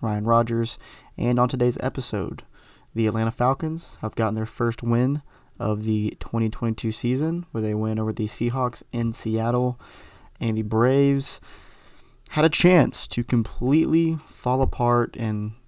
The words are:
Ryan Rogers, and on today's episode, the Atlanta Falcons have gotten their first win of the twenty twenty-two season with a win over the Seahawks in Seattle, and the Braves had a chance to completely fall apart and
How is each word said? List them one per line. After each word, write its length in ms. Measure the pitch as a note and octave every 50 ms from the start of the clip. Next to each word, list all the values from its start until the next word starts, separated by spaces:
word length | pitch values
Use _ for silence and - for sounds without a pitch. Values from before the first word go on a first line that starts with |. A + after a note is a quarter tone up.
Ryan 240 | B2 A2 G#2+ G#2+ G#2+
Rogers, 560 | A#2 A#2 A#2 A#2 A#2 A#2 A#2 A#2 A#2 - - - - - - - - -
and 220 | - A#2+ A#2+ B2 B2
on 100 | B2 B2
today's 300 | - B2 B2 B2 A#2+ -
episode, 640 | - C3+ - C3+ B2 - A2 G2+ F#2 - - - - - - - - - - _ _ _
the 140 | - A#2 A2
Atlanta 240 | G#2+ G2 A2+ A2+ A2+
Falcons 680 | - - B2 C3 C#3 - D#3+ D#3+ D#3+ E3 - - - -
have 160 | - G#2+ -
gotten 180 | A#2+ A2+ G#2+ A2
their 120 | A2 A2
first 360 | - - - A#2+ A#2 A#2 -
win 400 | A#2 A#2 A#2 A#2+ B2+ C3+ C#3+ D3 - - - - _ _ - -
of 240 | A2 G#2+ G#2+ G#2+ G#2+
the 320 | A2 A2 G#2+ G#2+ G#2+ - -
twenty 300 | - - - A2+ A2+ A2
twenty-two 400 | - - A#2+ A2+ A2 - - A2
season 560 | G#2+ - - A#2+ B2+ C3+ D3+ E3 E3+ F3 E3+ -
with 120 | - A2+ G#2+
a 100 | G#2+ G#2+
win 260 | G#2+ G#2+ A2 A2 A2
over 120 | A2 A2
the 140 | G#2 - G#2+
Seahawks 560 | G#2 - - A#2+ A#2 A#2+ C3+ B2+ A#2+ - - - _
in 220 | - A#2 A#2 A#2
Seattle, 680 | A2+ - - A2+ A2 A2+ A2+ A#2 B2 B2 B2+ B2+ B2 - - - - - - - - - - - - -
and 160 | A#2+ A2+ A2
the 60 | A2
Braves 800 | G#2+ G#2+ A2+ A2 A#2+ B2+ C3+ C#3+ C#3 C#3 C#3 C#3 C3+ - - - - - - - - - - - - - - - - - - - - -
had 140 | - D#3 D3+
a 40 | E3
chance 580 | - - - F3 F#3 E3 B2+ - - - -
to 160 | - - B2
completely 960 | A#2 - B2+ A#2 G#2+ - - - B2 C3 C#3+ D#3+ - - D#3 E3 E3 D#3+ D#3+ D3+ -
fall 340 | - - - - B2 B2+ C3
apart 540 | C3+ - - - A#2+ A#2+ A#2+ A#2+ A#2 - -
and 360 | - A2+ A2 G#2+ G#2 G#2 G#2+ - - -